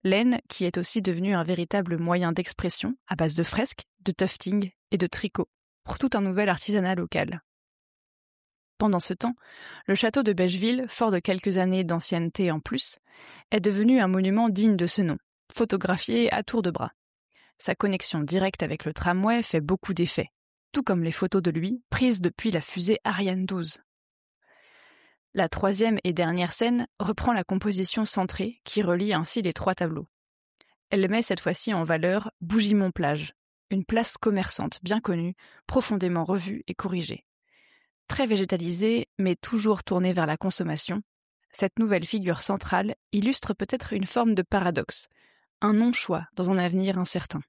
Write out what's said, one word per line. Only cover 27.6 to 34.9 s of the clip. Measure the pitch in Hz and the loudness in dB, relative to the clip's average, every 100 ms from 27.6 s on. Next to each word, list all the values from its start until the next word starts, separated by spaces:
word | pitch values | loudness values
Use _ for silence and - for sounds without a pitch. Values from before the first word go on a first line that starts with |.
| 208 190 185 - 214 | 0 0 0 0 0
centrée | - 190 - 202 - - | -2 -2 -2 -6 -6 -4
qui | 208 | 0
relie | 175 175 208 | 2 2 2
ainsi | 226 - 240 | 0 0 -2
les | 180 | -2
trois | - 196 185 | -2 -2 0
tableaux. | 170 160 165 _ _ _ _ _ _ _ _ | -2 -4 -10 _ _ _ _ _ _ _ _
Elle | 202 190 | 0 2
met | 220 | 0
cette | 233 180 | 0 -2
fois-ci | - 139 - | -2 -2 -2
en | 190 | -2
valeur | 160 160 175 196 220 _ | 0 0 2 0 -2 _
Bougiemont-Plage, | 170 220 208 208 185 - 147 147 151 _ _ _ _ | 0 2 4 4 2 0 0 0 -6 _ _ _ _
une | 196 - | -4 0
place | 226 226 - | 0 0 -2
commerçante | 220 196 190 - 147 - | 0 0 -2 -4 -6 -6
bien | 180 | -2